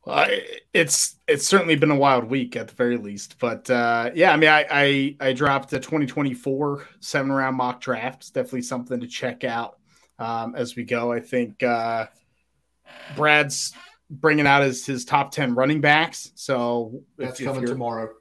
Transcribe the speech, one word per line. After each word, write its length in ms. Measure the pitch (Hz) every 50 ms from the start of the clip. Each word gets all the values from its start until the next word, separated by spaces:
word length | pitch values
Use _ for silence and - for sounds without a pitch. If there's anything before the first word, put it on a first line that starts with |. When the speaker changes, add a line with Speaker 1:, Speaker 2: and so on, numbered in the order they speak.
| _
Speaker 1:
Well, 120 | - 143 143
I, 240 | 160 202 202 202 - - - - _ _
it's, 440 | - 175 165 143 - - - - - _ _ -
it's 180 | 151 143 -
certainly 300 | - 196 196 175 165 156
been 140 | 143 156 151
a 60 | 147
wild 280 | 139 139 139 135 123 117
week 320 | 110 135 135 123 123 -
at 120 | 117 110 -
the 60 | -
very 220 | - 123 120 120
least, 400 | 120 104 101 101 98 - - - _
but, 300 | - 117 113 113 _ -
uh, 400 | 127 120 120 117 117 117 117 123 123
yeah, 180 | 151 170 185
I 40 | 151
mean, 120 | 151 156 151
I, 160 | 156 151 147 -
I, 460 | 147 143 143 143 139 139 135 139 143 _
I 120 | 139 135 127
dropped 380 | 123 147 143 139 135 131 - 151
a 40 | 131
twenty 280 | - - 156 151 147
twenty-four 800 | 139 - 156 143 139 123 123 - 143 135 135 147 143 143 143 - - _ _
seven 300 | - - - 147 135 135
round 260 | 135 135 131 131 131
mock 260 | 131 123 123 120 -
draft. 400 | - 131 123 113 117 131 131 _
It's 80 | - -
definitely 320 | _ 139 123 - - 127
something 360 | 120 - 131 123 123 - 127 120
to 80 | 123
check 380 | 120 - - 139 123 123 - -
out, 340 | 123 117 117 117 107 - _ _ _ _ _ _ _ _ -
um, 360 | 117 113 117 117 113 120 123
as 180 | 139 120 120 -
we 100 | 123 117
go. 280 | - 123 117 117 120
I 80 | 120 117
think, 420 | 120 - - 127 120 110 104 _
uh, 440 | 127 123 120 117 113 117 117 113 110 - _ _ _ _ _ _ _ _ _ _ _ _ _ _ _ - - - - - 143
Brad's 600 | 139 151 151 151 151 147 139 - - - - - - - - _ _ _ _
bringing 380 | 156 127 - 156 151 151 143
out 160 | 139 139 143
his, 240 | 139 135 123 123 -
his 180 | - 135 123 123
top 280 | - 147 143 135 -
ten 220 | - 156 143 123 120
running 280 | 123 131 143 156 151
backs. 500 | 143 147 147 156 165 165 - - - - _
So 680 | - - - 135 123 120 120 120 120 117 110 120 143 - _ _ -
if, 80 | 131
Speaker 2:
That's 140 | 127 127 -
Speaker 1:
if 60 | 131
Speaker 2:
coming 160 | 139 135 131
Speaker 1:
you're 80 | 120 120
Speaker 2:
tomorrow. 380 | 131 131 120 117 117 113 113 110 - _